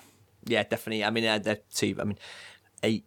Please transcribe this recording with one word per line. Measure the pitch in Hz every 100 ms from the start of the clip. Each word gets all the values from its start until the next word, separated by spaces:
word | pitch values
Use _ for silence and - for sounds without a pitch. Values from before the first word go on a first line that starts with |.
| - _ _ _ -
Yeah, | 110
definitely. | 104 113 - 110
I | 104
mean, | 113 113
uh, | 107
they're | 101 107 -
two, | - 104 95
I |
mean, | 104 101 - - - - _ -
a, | 110 107